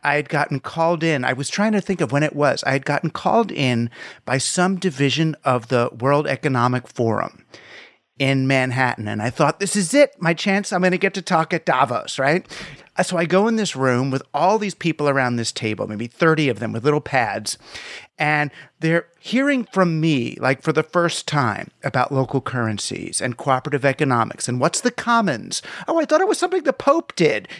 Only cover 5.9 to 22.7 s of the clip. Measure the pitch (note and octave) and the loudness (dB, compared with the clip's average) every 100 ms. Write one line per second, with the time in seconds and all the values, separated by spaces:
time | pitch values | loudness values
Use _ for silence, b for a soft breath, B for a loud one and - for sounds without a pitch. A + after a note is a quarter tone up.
5.9 | A#2 C3 D3 D3 C3+ D3 B2+ B2 B2 - | 0 2 2 2 -2 0 2 2 0 -4
6.9 | - A2+ G#2 E2+ - _ B B B B | -2 0 0 -4 -8 _ B B B B
7.9 | B _ - C3+ C3+ C3 C3+ B2+ B2+ B2+ | B _ -4 0 0 2 2 0 0 0
8.9 | A2+ G#2 G#2+ A2+ - D3 - G3 G#3 E3+ | 0 -6 -4 -2 0 0 0 -2 -2 2
9.9 | C#4+ C#4+ - E3 E3+ G3+ G3 G3 F#3 F#3 | 2 2 0 -2 -2 0 -2 -2 0 2
10.9 | F3+ F#3+ G3 - E3+ D#3+ E3 - C3 C3 | 2 0 -2 0 0 0 -2 0 2 2
11.9 | A#2 - - C3+ E3+ - B B B B | 0 -4 -2 2 2 -2 B B B B
12.9 | - F#3 F3+ E3+ F#3 A3 A3 G3 C3 C3 | -4 -2 -2 2 2 2 0 -2 0 2
13.9 | B2 C#3 C3 - C#3 F3+ G#3+ G3+ - E3+ | 2 2 -2 -4 0 2 2 0 -2 -4
14.9 | D3+ D3 C3+ B2 A#2+ A2+ - A2 G#2 G2+ | 0 0 2 2 0 -4 -4 -4 -4 -6
15.9 | G#2+ A#2 - E3 D#3 C#3+ G#2 A2 A2 C3+ | -6 -10 0 2 4 2 0 -4 -2 0
16.9 | D3 - C3 A2 G#2 G#2 - B B B | 0 0 0 0 -2 -6 -10 B B B
17.9 | B B - D3+ D3+ D3 B B _ D#3+ | B B -2 2 2 0 B B _ 0
18.9 | E3+ - _ - A#3+ C#4+ C4+ G3+ F#3+ F3 | 0 -2 _ -2 0 2 0 0 2 2
19.9 | D#3+ D#3+ C#3 A#2+ - B2+ C3+ D#3+ D#3+ - | 2 2 2 0 -2 -2 0 0 0 0
20.9 | F3 E3+ - - D3 A#2 G2 - - - | 0 0 -2 -2 0 0 -2 -8 -10 -4
21.9 | B2+ B2 C3+ B2+ C3+ - B2 A2 | 0 0 0 0 -2 -4 -2 -2